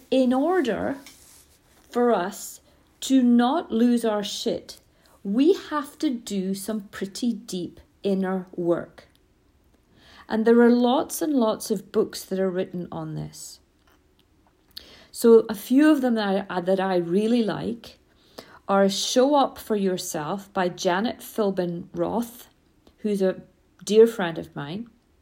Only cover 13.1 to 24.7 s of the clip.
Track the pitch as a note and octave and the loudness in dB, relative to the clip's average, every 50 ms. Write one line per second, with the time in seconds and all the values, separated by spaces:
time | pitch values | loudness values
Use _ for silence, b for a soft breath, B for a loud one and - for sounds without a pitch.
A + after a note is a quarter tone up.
13.1 | D3+ D3+ D#3 D3+ D3+ - - - - - _ _ _ _ _ _ _ _ _ _ | -10 -10 -12 -12 -14 -18 -20 -20 -20 -20 _ _ _ _ _ _ _ _ _ _
14.1 | _ _ _ _ _ _ _ _ _ _ _ _ B B B B B B B B | _ _ _ _ _ _ _ _ _ _ _ _ B B B B B B B B
15.1 | - - - A#3 A3+ A3 A3 - A3 G3+ - - B3 C4+ D4+ D#4 D#4 C4+ B3+ B3 | -10 2 6 8 8 8 6 4 -4 -10 -4 0 2 4 6 6 4 4 2 0
16.1 | A#3 A3 G#3 G3 F#3+ G3+ - - F3 F#3 F3 F#3 F#3+ F#3 F#3+ F#3+ F#3 F3 E3+ E3+ | 0 0 0 0 -2 -2 -2 -4 -6 -4 0 0 0 0 0 0 0 -2 0 0
17.1 | E3+ G3+ G#3+ A3 A#3+ A#3+ A3 G3 D#3+ D3 D#3 G3+ A#3 A#3+ - - - _ _ B | 0 0 2 2 2 2 0 0 -4 -4 -6 -8 -8 -10 -14 -20 -20 _ _ B
18.1 | B B B B B B B B B B B - G3 G3 G3 G3 G3 - - - | B B B B B B B B B B B 0 2 4 4 2 2 -2 -4 0
19.1 | - B3+ B3+ C#4+ D4 C#4 C4 C4 - - - - A3+ G#3 G3 F#3 F#3 F3+ - - | 2 2 4 4 4 4 2 0 -2 -10 -6 -6 -4 -2 0 -2 -2 -4 -6 -8
20.1 | - D#3+ D3 D3+ F#3+ G3+ - - _ F#3+ F3+ F3+ E3+ - - F3+ E3+ F#3+ A3 B3 | -8 -8 -6 -6 -8 -8 -10 -8 _ -4 -2 -2 -4 -2 -2 -2 0 0 -2 -4
21.1 | - - - - - - G#3+ G3 F#3+ F#3+ F3+ F3 E3+ F3 F#3+ - - F3 E3+ F3 | -6 -8 -14 -10 -6 -2 -2 -2 -2 -2 -4 -4 -6 -8 -12 -12 -8 -6 -4 -4
22.1 | F3+ A3+ A#3+ - - - - - _ _ _ _ _ _ _ - _ _ - G#3+ | -2 -4 -6 -6 -10 -18 -20 -20 _ _ _ _ _ _ _ -20 _ _ -4 -4
23.1 | G3+ G3 F#3+ F#3 F3+ - - _ _ _ _ _ _ _ - - G#3 G#3+ A3+ A#3 | -2 0 0 -2 -2 -4 -12 _ _ _ _ _ _ _ -6 2 6 6 6 6
24.1 | A3+ - F#3 E3+ D#3+ E3 E3 - - D3+ C#3+ C#3+ | 6 -2 -6 -4 -4 -8 -10 -12 -12 -12 -10 -10